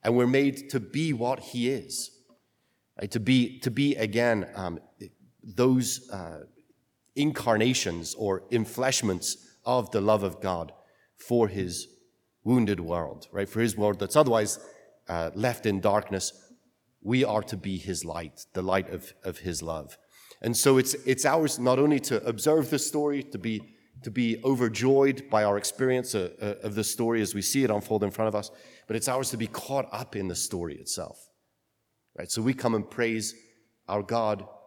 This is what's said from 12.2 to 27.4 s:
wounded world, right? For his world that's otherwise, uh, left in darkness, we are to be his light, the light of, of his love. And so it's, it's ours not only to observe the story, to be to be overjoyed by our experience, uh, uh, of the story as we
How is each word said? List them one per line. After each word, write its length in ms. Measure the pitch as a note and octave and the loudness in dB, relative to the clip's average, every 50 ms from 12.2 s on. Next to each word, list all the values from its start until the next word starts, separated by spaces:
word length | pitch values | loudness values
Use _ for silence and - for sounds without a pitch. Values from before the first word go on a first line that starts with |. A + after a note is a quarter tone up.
| _ _ _ _ | _ _ _ _
wounded 380 | _ G#2+ B2 B2+ A2+ G#2 G2+ F2+ | _ 2 4 4 4 2 0 -2
world, 480 | E2+ E2 E2+ F2 E2 C#2+ - - - - | -2 -4 -2 -2 -4 -6 -10 -14 -18 -10
right? 160 | - G2 G2 F#2+ | -6 -6 -6 -4
For 140 | - A2 | 0 0
his 160 | A#2 A#2 G2 G#2+ | 0 0 2 2
world 200 | G#2 G#2 G2+ G#2 | 2 2 2 0
that's 160 | G2+ F#2+ - | -4 2 4
otherwise, 440 | D3+ D3+ C3 A#2 A2+ G#2+ G#2+ - - - - - - - - _ _ _ - | 4 6 6 4 2 2 0 -2 -8 -10 -20 -20 -20 -20 -20 _ _ _ -6
uh, 220 | F2 E2+ E2 E2 E2+ | -4 -2 -2 -4 -2
left 300 | F#2+ A2 B2 A#2 - - | -2 -2 -2 -2 0 -2
in 160 | A2+ G2 G2 | 0 0 2
darkness, 540 | F2+ G#2+ G2+ G#2 G2+ - G2 F#2+ - - - - - _ - _ _ _ _ _ _ _ _ _ | 2 4 2 2 0 0 -4 -4 -4 -4 -8 -10 -20 _ -20 _ _ _ _ _ _ _ _ _
we 240 | _ G2 A#2+ B2+ C3+ | _ 0 2 2 4
are 180 | G#2+ G#2+ G#2+ G#2 | 4 2 0 0
to 120 | - A2 | -2 -8
be 220 | F#2+ E2+ G2 F#2+ F2 | -6 -4 -4 -6 -4
his 260 | E2 F#2 F#2 D#2+ - | -4 -6 -6 -6 -6
light, 400 | E2+ D#2+ E2 E2+ D2+ - - - _ | -8 -8 -8 -8 -10 -14 -18 -20 _
the 80 | _ F#2 | _ -4
light 320 | F#2 F#2+ F#2+ G2 F#2 - | -2 0 0 0 0 -2
of, 220 | - - - - - _ _ | -8 -10 -10 -14 -20 _ _
of 140 | F#2 F2 - | -10 -10 -6
his 240 | - F#2 E2+ D2+ | -6 -6 -6 -6
love. 340 | D#2+ D#2+ D#2+ D#2+ D2 C#2+ - _ _ _ _ - - - - _ | -6 -6 -6 -6 -8 -12 -18 _ _ _ _ -20 -20 -20 -16 _
And 120 | - A2+ A#2+ | -4 -2 0
so 220 | - - C#3+ C3+ | 4 6 6 6
it's, 160 | C3 B2+ C3 - - - | 6 6 2 -2 -4 0
it's 180 | B2+ C3 B2+ - | -2 0 2 2
ours 340 | D3 C#3 E3 D#3 C#3+ - - | 2 2 4 2 0 -2 0
not 200 | A#2+ B2+ B2+ C3 | 2 2 4 6
only 200 | C#3+ D3+ D3+ C#3 | 6 4 4 2
to 220 | - - B2+ G#2+ - | 0 0 -2 -2 0
observe 420 | B2 A2+ G#2 - D3+ D3+ D#3+ C#3+ - | -2 -4 0 2 4 4 4 4 2
the 100 | D#3 C#3 | 0 -2
story, 440 | - - - D3 D3 D3 C#3+ C#3+ | -2 -2 -2 0 0 0 -2 -2
to 160 | B2+ - - G#2+ | -6 -8 -10 -8
be 340 | F2+ A2+ A2 G#2 - - - _ _ _ _ - - | -4 -4 -4 -4 -8 -12 -20 _ _ _ _ -14 -12
to 60 | B2 | -8
be 300 | G2+ B2+ A#2+ A#2 A2+ A2 - | -2 0 0 0 0 0 2
overjoyed 840 | C3 C3+ B2 B2 A2+ A2 G#2 A#2+ C3 C3+ C3+ C#3 C#3 C3+ C3+ - - | 0 2 2 2 0 0 2 4 6 6 6 6 4 4 0 -4 0
by 140 | - G#2+ G#2+ | 2 4 4
our 140 | G#2 G2+ G2+ | 4 2 2
experience, 560 | G2+ - - - C3 C3 B2+ B2+ B2 - - | -2 -4 -4 0 0 2 2 0 -2 -2 -2
uh, 160 | G#2 F2+ F2 - - | -2 -2 -4 -6 -6
uh, 260 | G#2+ G#2 G2+ - - | -6 -6 -6 -4 -6
of 80 | A2 G2+ | -4 -2
the 100 | G#2+ G#2 | -2 -2
story 360 | - - - A#2+ A2+ A#2 A2+ | -2 -2 0 0 2 2 2
as 140 | G#2+ G2 G2+ | 0 0 -2
we 80 | G#2 | -4